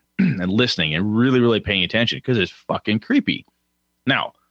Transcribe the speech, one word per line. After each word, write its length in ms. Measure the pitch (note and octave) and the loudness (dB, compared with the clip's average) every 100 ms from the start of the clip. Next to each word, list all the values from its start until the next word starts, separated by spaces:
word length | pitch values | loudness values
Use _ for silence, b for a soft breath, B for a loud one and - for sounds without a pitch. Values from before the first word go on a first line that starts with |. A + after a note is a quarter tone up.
| _ | _
<clears throat> 100 | - | -2
and 320 | F3+ G#2 F2+ | 0 0 0
listening 440 | G#2+ B2 - D#2 | 0 0 0 -2
and 220 | D#2 G#2 A2 | 0 0 2
really, 240 | C3 B2+ | 2 4
really 200 | A#2+ G#2+ | 2 2
paying 220 | - G2 | 0 -2
attention 380 | F2 A2 A#2 - | 0 0 -2 -4
'cause 160 | - A#2 | -2 -2
it's 140 | F2+ | -2
fucking 480 | - - F2+ - G#2+ | -6 -8 -6 -2 -2
creepy. 460 | - C#4 - - - _ _ _ _ _ B2+ | 0 0 0 -4 -8 _ _ _ _ _ -2
Now, 280 | B2 - - _ | -2 -2 -10 _